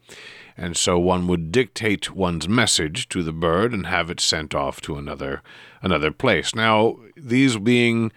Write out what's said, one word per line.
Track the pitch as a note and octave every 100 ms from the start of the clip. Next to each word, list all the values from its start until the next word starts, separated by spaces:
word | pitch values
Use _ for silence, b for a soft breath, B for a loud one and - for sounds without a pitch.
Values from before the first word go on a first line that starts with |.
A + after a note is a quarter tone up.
| B B B B B -
And | F2 E2
so | - F2+
one | F2+ F2+ F2+
would | F2 D#2+
dictate | A#2 B2 - A2 G2 -
one's | F#2+ F2+ E2 E2
message | A#2+ A2 - D#2+ G#2 -
to | F#2+
the | E2
bird | D#2+ E2+ F2 A#2+
and | G#2+ E2+
have | F2+ E2
it | E2+
sent | - E2 D#2
off | D2+ C2+ -
to | - C#2+
another, | C#2+ C#2 C#2 C#2 B B B B
another | F#2+ D#2 D2+
place. | - B2+ E2+ -
Now, | A2+ A2+ G#2+ A2+ - A2+ -
these | C3+ B2 C3+ A2
being, | G#2+ B2 A#2+ A2+ A2+